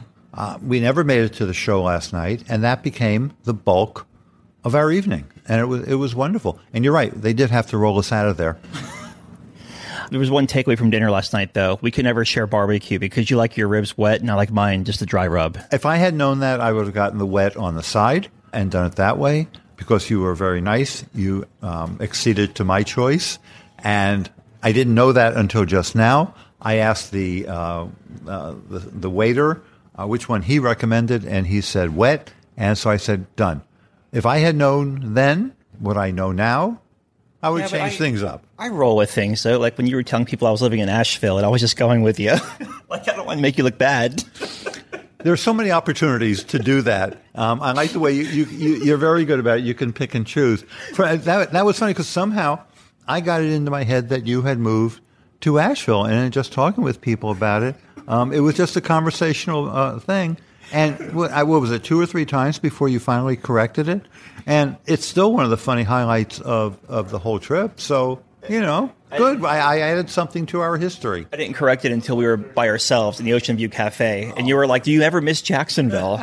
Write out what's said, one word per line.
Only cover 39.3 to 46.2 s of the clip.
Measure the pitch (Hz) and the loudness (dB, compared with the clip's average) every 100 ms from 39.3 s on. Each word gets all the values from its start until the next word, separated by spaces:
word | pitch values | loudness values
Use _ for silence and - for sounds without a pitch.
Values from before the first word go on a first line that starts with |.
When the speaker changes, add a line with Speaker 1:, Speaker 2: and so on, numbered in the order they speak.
| 110 | 0
Speaker 2:
though. | 117 120 | 2 2
Like, | 117 - | 2 0
when | 123 | -2
you | |
were | 131 | -2
telling | 123 117 120 | -2 -2 -2
people | 123 120 | 0 0
I | |
was | 110 | 2
living | 123 110 | 2 2
in | 101 | 0
Asheville, | 107 113 - 104 95 | 2 0 0 0 2
and | 104 | 2
I | |
was | 120 | 2
just | 117 - | 2 2
going | 120 117 | 2 4
with | 110 107 | 4 2
you. | 104 151 | 2 0
<laughs> | - - - - - | -2 -12 -16 -16 -12
Like, | - - | -8 -6
I | |
don't | - 185 | -6 -4
wanna | 156 | -2
make | 135 131 | 0 2
you | |
look | 127 - | 0 2
bad. | 131 131 120 143 - - - - - - - - - - | 2 2 0 -2 -10 -10 -12 -12 -12 -14 -14 -16 -18 -6
Speaker 1:
There | 160 | 0
are | 175 | 0
so | - | 2
many | 220 208 | 0 2
opportunities | 170 170 143 151 120 | 0 0 0 0 2